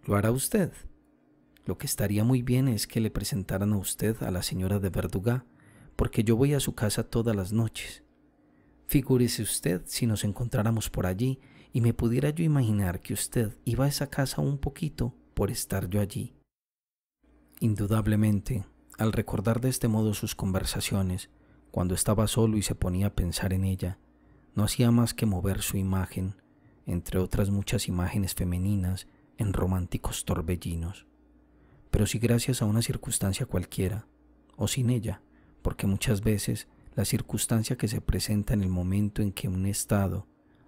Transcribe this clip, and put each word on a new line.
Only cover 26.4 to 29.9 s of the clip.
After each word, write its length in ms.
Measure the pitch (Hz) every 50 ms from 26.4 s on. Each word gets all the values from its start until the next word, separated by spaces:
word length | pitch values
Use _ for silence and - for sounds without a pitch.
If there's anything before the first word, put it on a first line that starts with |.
| _ _ _ _ _ - - - _
entre 320 | - 92 87 - - - 92
otras 320 | 92 92 - - 104 98
muchas 380 | 101 101 98 - - 101 - -
imágenes 460 | 90 90 90 90 - 107 98 92 -
femeninas, 720 | - 92 90 87 90 92 101 104 98 92 90 92 92 - - - _ _ _ _
en 160 | - 110 101 90
románticos 720 | - - 92 92 92 90 -